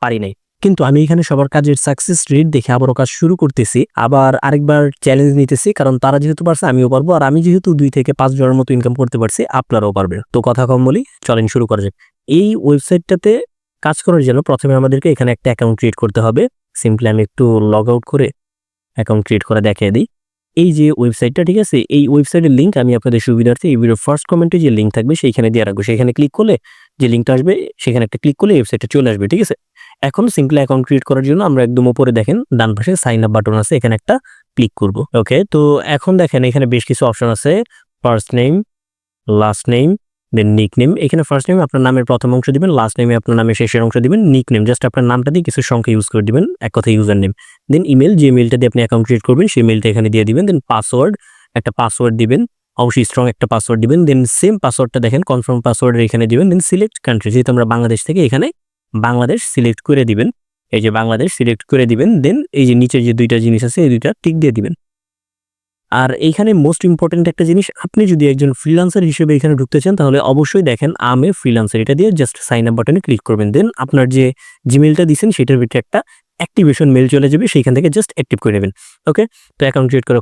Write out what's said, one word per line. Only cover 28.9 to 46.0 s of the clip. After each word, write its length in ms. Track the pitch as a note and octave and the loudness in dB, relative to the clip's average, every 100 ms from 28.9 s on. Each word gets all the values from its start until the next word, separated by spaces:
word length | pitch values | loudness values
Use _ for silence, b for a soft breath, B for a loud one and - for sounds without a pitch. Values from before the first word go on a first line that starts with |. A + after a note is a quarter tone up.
চলে 140 | C#3+ B2+ | 0 0
আসবে, 140 | G#2 G2+ | 0 -2
ঠিক 80 | F3+ | -2
আছে। 100 | G#3+ - _ _ B B C#3 | -2 -4 _ _ B B -6
এখন 160 | - A#3 F3+ | -2 -2 0
simply 220 | C3+ D3 | 0 0
অ্যাকাউন্ট 220 | C3+ C3+ B2+ | 0 0 0
ক্রিয়েট 180 | C3+ - | -2 0
করার 160 | C3+ C3+ | -2 0
জন্য 120 | D#3 G3 | 0 2
আমরা 120 | C3+ A#2+ | 0 2
একদম 160 | B2 B2 | 2 0
উপরে 180 | A#2+ C3 A#2 | 2 0 0
দেখেন 180 | G#2+ F#3+ C4 B2 | 0 -2 -2 -2
ডান 120 | A2+ G#2 | 0 -2
পাশে 160 | A2+ F#3 | -2 -2
সাইন 160 | - A2+ A2+ | 0 0 0
আপ 40 | |
বাটন 220 | A2 G#2+ G#2+ | 0 0 -2
আছে, 100 | G#2 D3+ | 0 -2
এখানে 160 | A#2 A2 | 0 -2
একটা 140 | - C4 b b b - | -2 -2 b b b -2
ক্লিক 160 | A2+ - | -2 -2
করব। 160 | G2+ G2 - A#2 | -4 -4 -4 -2
ওকে, 180 | G#2+ C3 G3+ | 0 -2 0
তো 80 | D#3 D3 C#3+ - C#3+ | 0 2 0 -2 -4
এখন 160 | - F#3 | 0 0
দেখেন 180 | E3 C3+ B2+ | 2 0 0
এখানে 180 | B2+ C3 | 0 0
বেশ 100 | B2 - | -2 -2
কিছু 120 | B2 B2 | -2 -2
অপশন 180 | A2+ A#2+ A2 | -2 -4 -2
আছে, 160 | C#3+ F#3 A#3 b b _ | 0 -2 -2 b b _
ফার্স্ট 260 | B2 A2+ - B2 | -2 -2 -2 -2
নেম, 140 | B2+ F3 G#3+ _ _ _ _ _ - G#2 | 0 0 -4 _ _ _ _ _ -2 0
লাস্ট 240 | G#2+ G#2 - | 0 -2 -2
নেম, 160 | A#2+ C#3+ G3+ _ _ _ A2+ | 0 2 0 _ _ _ -2
then 120 | G#2+ G#2+ | 2 2
নিকনেম। 320 | G#2 - B2+ G3+ | 0 0 0 0
এখানে 180 | D3 E3 D3+ | -2 -2 -2
ফার্স্ট 180 | C#3+ C3 | -2 0
নেমে 140 | F#3 D3+ | 0 0
আপনার 160 | C3+ B2+ | 0 0
নামের 180 | C3 A#2+ | 0 0
প্রথম 200 | B2 B2 B2+ | 0 0 0
অংশ 100 | B2+ C#3 | 0 0
দিবেন, 140 | F#3 D3 | 0 0
লাস্ট 160 | A2+ - | -2 0
নেমে 160 | A#2+ A#2 | 0 0
আপনার 160 | - A#2 | 0 0
নামের 160 | A2+ G#2+ | 0 0
শেষের 200 | A2+ A#2+ A2+ | -2 0 0
অংশ 100 | A#2+ | 0
দিবেন, 160 | A#2+ G#3 G3+ | 0 2 4
নিকনেম 280 | C3 B2 A#2 G#2+ | 2 2 0 0
just 140 | B2 B2+ | 0 -2
আপনার 160 | B2 B2 | 0 0
নামটা 180 | B2 B2+ | 0 0
দিয়ে 100 | E3 E3 | -2 -2
কিছু 120 | C3+ B2+ | -4 -2
সংখ্যা 220 | A#2+ A2+ | -2 0
ইউজ 120 | A2 | 0